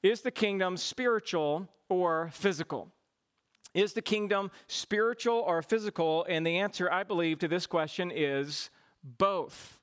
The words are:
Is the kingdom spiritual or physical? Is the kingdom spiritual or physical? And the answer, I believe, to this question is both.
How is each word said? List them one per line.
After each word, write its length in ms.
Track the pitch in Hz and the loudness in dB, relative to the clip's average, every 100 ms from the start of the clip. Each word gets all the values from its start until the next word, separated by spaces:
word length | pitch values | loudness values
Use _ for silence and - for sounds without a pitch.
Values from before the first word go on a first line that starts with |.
Is 200 | 190 226 | 4 2
the 100 | 247 | -2
kingdom 460 | - 214 196 185 180 | 0 0 2 0 -2
spiritual 920 | - - 247 226 - 170 151 151 190 _ _ | -6 -2 0 0 0 0 0 0 -4 _ _
or 420 | 185 175 160 165 | 2 4 2 -2
physical? 600 | - 202 156 160 135 85 _ _ _ _ _ _ _ - | 0 0 0 -4 -6 -8 _ _ _ _ _ _ _ -6
Is 200 | - 208 | 0 0
the 80 | 226 | 0
kingdom 500 | - 214 208 202 196 - - | -2 -2 2 0 -2 -8 -10
spiritual 720 | - - 208 226 240 233 233 | -8 -2 2 2 2 0 2
or 220 | 190 165 | 2 0
physical? 640 | 160 226 214 - 165 160 170 | 2 -2 -2 0 2 2 0
And 180 | 165 165 | 0 2
the 100 | 170 | 0
answer, 320 | 202 - 180 | 0 0 0
I 140 | 175 | 0
believe, 380 | 196 190 165 160 | 0 0 0 0
to 80 | 170 | 0
this 180 | 175 170 | -2 0
question 460 | 170 156 - 180 | 0 0 -2 -4
is 580 | - 147 139 143 147 - _ _ _ | 0 0 0 -2 -6 -10 _ _ _
both. 720 | 135 120 196 190 143 - - - | -20 0 2 2 -4 -10 -18 -20